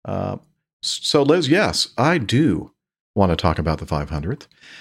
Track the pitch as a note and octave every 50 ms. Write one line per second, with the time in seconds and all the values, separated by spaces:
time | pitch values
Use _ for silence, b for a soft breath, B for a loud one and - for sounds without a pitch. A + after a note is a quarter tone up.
0 | - F#2+ G2 F#2+ F#2+ F#2+ G2 - - _ _ _ _ _ _ _ - - - -
1 | - - - D3 C#3 C#3 D#3+ F#3 D#3 B2+ D#3 G3+ G3 F#2 D#2+ - - - _ -
2 | B2+ D#3 F3+ D#3+ G#2+ F#2+ A2+ C3+ E3 B2+ - - - - _ _ _ _ _ _
3 | _ _ _ G#2 G2 F2+ E2 - - F2 D#2 - D#2 D#2+ D#2 - D#2 - E2+ D2
4 | D2 D2+ E2 D2+ D2 F#2 C#3 - - _ B B B B B B